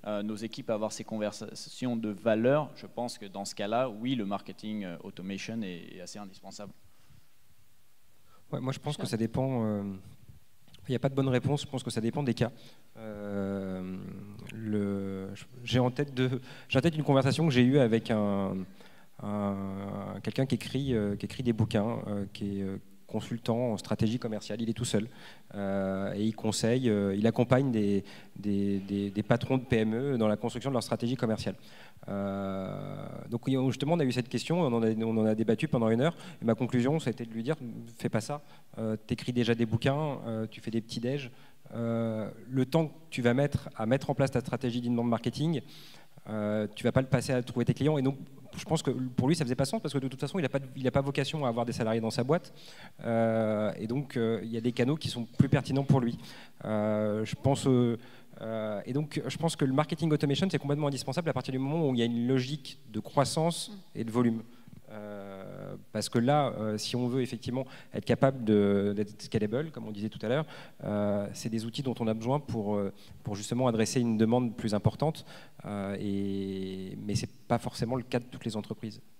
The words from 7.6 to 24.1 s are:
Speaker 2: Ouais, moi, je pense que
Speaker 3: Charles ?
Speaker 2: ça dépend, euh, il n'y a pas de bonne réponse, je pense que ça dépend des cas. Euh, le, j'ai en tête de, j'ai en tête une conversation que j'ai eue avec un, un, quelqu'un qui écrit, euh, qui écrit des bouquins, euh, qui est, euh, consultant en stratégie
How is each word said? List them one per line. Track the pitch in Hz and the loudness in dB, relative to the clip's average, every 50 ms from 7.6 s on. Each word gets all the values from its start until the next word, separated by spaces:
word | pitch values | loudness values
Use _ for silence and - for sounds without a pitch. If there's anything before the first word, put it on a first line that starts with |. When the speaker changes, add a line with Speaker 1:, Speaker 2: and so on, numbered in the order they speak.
| - - - - - - - - - - - - - - - - - - | -20 -20 -20 -20 -20 -20 -20 -20 -20 -20 -20 -20 -20 -20 -20 -20 -12 -8
Speaker 2:
Ouais, | 147 135 | -6 -4
moi, | 127 131 | -4 -4
je | 139 - | -4 -4
pense | - 147 147 | -4 -6 -4
que | - | -4
Speaker 3:
Charles ? | - - | -4 -4
Speaker 2:
ça | 127 | -2
dépend, | 107 113 113 - 135 131 135 131 120 113 | -2 -2 -2 0 0 0 0 0 0 0
euh, | 107 107 101 101 101 95 95 95 - - - - - - - - - - - - - - - - | 0 0 -2 -2 -4 -8 -8 -12 -16 -18 -18 -20 -20 -20 -20 -20 -20 -20 -20 -20 -20 -20 -16 -4
il | - | -2
n'y | 131 | -2
a | 117 | 2
pas | - 143 | 2 2
de | 135 | 2
bonne | 135 135 135 | 2 2 4
réponse, | 127 123 - - 147 143 | 4 2 4 2 0 0
je | - | -2
pense | - - 127 | -4 -6 -6
que | - 120 | -4 -2
ça | - 117 | -2 0
dépend | 110 117 117 147 | 0 0 0 2
des | 143 127 113 | 0 0 2
cas. | - 120 113 - - - - - - - - - 113 | 2 2 0 0 -8 -20 -20 -20 -20 -20 -20 -18 -14
Euh, | 110 110 104 104 104 101 101 101 98 98 98 98 95 95 92 92 92 92 92 92 98 95 95 98 98 101 101 101 - - | -12 -10 -10 -8 -6 -4 -2 -2 -2 0 -2 -2 -4 -4 -6 -6 -6 -6 -8 -8 -10 -10 -12 -12 -14 -14 -14 -14 -14 -12
le, | - 110 110 107 107 104 101 101 101 98 98 98 95 95 95 98 98 - - - 127 127 120 | -10 -8 -4 0 0 0 0 0 -2 -2 -4 -4 -6 -6 -8 -10 -10 -12 -14 -16 -16 -14 -4
j'ai | 117 117 127 | 2 4 4
en | 123 123 | 4 4
tête | 123 - 143 139 | 2 0 -4 -2
de, | 135 123 127 127 131 120 - - - - - - | 0 0 2 2 2 -2 -6 -10 -18 -18 -6 2
j'ai | - 131 | 2 4
en | |
tête | 123 170 156 | 4 4 2
une | 156 139 | 2 4
conversation | - 139 135 127 139 - 151 165 | 6 6 6 6 6 4 4 4
que | 165 127 | 4 8
j'ai | 123 | 8
eue | 123 123 135 147 | 8 8 8 8
avec | 127 110 113 113 110 - | 6 6 6 2 4 2
un, | 117 107 104 101 101 98 98 98 95 95 92 - - - - - - - - - - - | 2 2 4 2 2 2 0 0 -2 -4 -6 -8 -12 -18 -20 -20 -20 -20 -20 -20 -16 -10
un, | 104 104 104 104 101 101 98 98 98 98 95 98 98 101 101 101 98 98 101 98 | -8 -4 -4 -2 -2 -2 -2 -2 -4 -6 -6 -6 -6 -6 -6 -6 -8 -8 -8 -6
quelqu'un | - 113 - - 135 | -6 -4 0 0 0
qui | 135 123 | 2 0
écrit, | 107 - - - 131 143 139 | -2 -2 -4 -4 -2 0 2
euh, | 123 110 104 101 101 | 2 2 2 2 0
qui | 101 - | -2 -4
écrit | 101 - - | -8 -6 -2
des | 127 120 113 | 0 0 4
bouquins, | 107 110 107 - 107 101 113 117 110 - 104 | 4 2 2 4 2 2 2 -2 -4 -4 -4
euh, | 104 101 98 98 - | -4 -4 -6 -6 -6
qui | - 107 101 101 98 | -6 -4 -4 -2 -2
est, | |
euh, | 98 95 98 - - - - - - | -4 -4 -6 -8 -10 -16 -20 -20 -14
consultant | - - 110 - - 120 113 - - 113 117 127 120 | -6 -6 -6 -4 -4 -8 -4 0 0 0 2 2 0
en | 107 | -2
stratégie | 95 - - 110 - 117 110 | -2 -2 -4 0 2 2 2